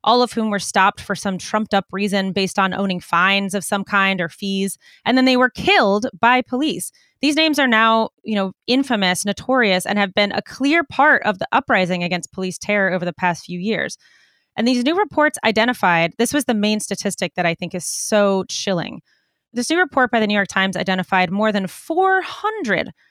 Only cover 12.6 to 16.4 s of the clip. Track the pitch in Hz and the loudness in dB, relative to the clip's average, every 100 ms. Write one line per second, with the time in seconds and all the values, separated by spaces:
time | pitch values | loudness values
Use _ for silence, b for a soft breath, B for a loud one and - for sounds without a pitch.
12.6 | - 208 190 175 175 - 180 170 - 175 | -2 0 2 0 -4 -2 -2 -2 -6 -8
13.6 | 196 214 69 - b b b b b - | -4 -4 -4 -10 b b b b b -2
14.6 | 233 247 247 349 415 - 302 - 226 214 | 0 2 0 0 0 2 0 2 -2 0
15.6 | 233 240 190 170 165 - 233 294 | 0 0 2 2 0 0 -2 0